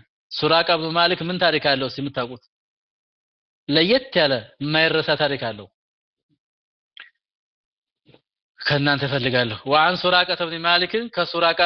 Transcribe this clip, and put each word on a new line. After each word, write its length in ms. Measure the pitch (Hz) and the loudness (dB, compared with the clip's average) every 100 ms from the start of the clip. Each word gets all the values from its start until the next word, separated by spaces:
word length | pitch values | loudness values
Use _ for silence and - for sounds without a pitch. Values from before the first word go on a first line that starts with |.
| - _ _ | -20 _ _
ሱራቃ 380 | - 151 165 170 | -4 2 2 2
ኢብኑ 180 | 165 160 | 0 0
ማሊክ 300 | 165 170 180 | 0 2 0
ምን 160 | 165 180 | -4 0
ታሪክ 260 | 175 156 147 | 0 2 0
አለው? 200 | 135 131 | 0 -2
እስኪ 120 | - | -6
የምታውቁት 440 | 139 135 123 123 _ _ _ _ _ _ _ _ _ _ _ _ - | -8 -6 -8 -10 _ _ _ _ _ _ _ _ _ _ _ _ -2
ለየት 460 | 151 175 254 - | 2 4 2 0
ያለ 180 | 180 147 123 107 - | 0 2 0 -6 -8
የማይረሳ 520 | 143 156 160 156 151 151 | -2 2 2 2 0 0
ታሪክ 260 | 147 135 | 0 -2
አለው። 220 | 120 104 95 _ _ _ _ _ _ _ _ _ _ _ _ - - _ _ _ _ _ _ _ _ _ _ _ _ _ _ - | -6 -8 -14 _ _ _ _ _ _ _ _ _ _ _ _ -20 -20 _ _ _ _ _ _ _ _ _ _ _ _ _ _ -10
ከእናንተ 440 | - 147 143 143 | -2 0 2 0
እፈልጋለሁ። 540 | 139 139 123 123 120 107 | -2 -2 0 0 0 -4
وعن 320 | 135 151 160 | 0 2 4
سراقة 460 | 180 180 180 180 170 | 0 0 2 0 -2
ابن 140 | 170 165 | -6 -4
مالك 340 | 170 175 180 220 240 | 0 0 0 -4 -4
ከሱራቃ 480 | - 165 170 170 165 | -4 -4 0 2 2